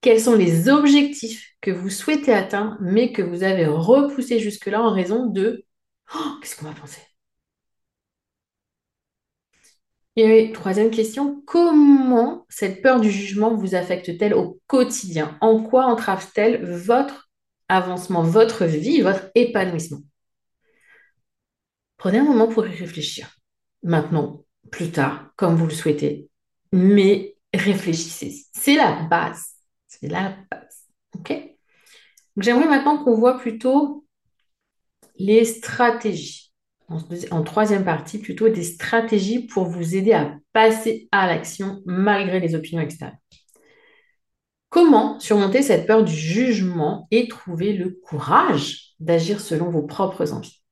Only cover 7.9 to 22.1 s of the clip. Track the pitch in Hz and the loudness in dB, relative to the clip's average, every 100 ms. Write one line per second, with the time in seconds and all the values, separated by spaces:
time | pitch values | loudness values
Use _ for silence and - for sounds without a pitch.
7.9 | _ _ _ _ _ _ _ _ _ _ | _ _ _ _ _ _ _ _ _ _
8.9 | _ _ _ _ _ _ _ _ _ _ | _ _ _ _ _ _ _ _ _ _
9.9 | _ _ - 220 220 220 - 196 190 226 | _ _ 2 6 6 6 -4 -4 0 0
10.9 | 220 220 - 285 285 - 339 339 302 285 | 0 -4 -2 -6 -6 -2 2 4 6 8
11.9 | 277 254 247 247 - _ - 202 190 269 | 6 6 2 2 -4 _ -8 -8 0 2
12.9 | 254 214 196 202 196 220 220 190 185 175 | 4 2 0 -6 -2 0 0 -2 -4 -4
13.9 | 180 180 170 208 - 180 - _ 269 247 | -6 -6 -4 0 0 -2 -8 _ 0 0
14.9 | - 190 160 151 - 220 220 - 254 254 | -2 -8 -6 -6 0 2 2 4 2 2
15.9 | 226 - 185 - - 214 247 180 175 185 | 0 -2 -4 -4 0 0 0 -4 -10 0
16.9 | 240 285 - _ _ _ _ _ 190 180 | 0 0 -8 _ _ _ _ _ -2 0
17.9 | 180 - 180 165 196 226 - 170 156 190 | -8 -4 -2 2 4 4 2 -2 -2 0
18.9 | 311 190 190 - 233 240 208 190 170 160 | 2 2 0 0 0 2 0 -4 -4 -10
19.9 | 143 - _ _ _ _ _ _ _ _ | -14 -18 _ _ _ _ _ _ _ _
20.9 | _ _ _ _ _ _ _ _ _ _ | _ _ _ _ _ _ _ _ _ _
21.9 | _ 185 | _ 0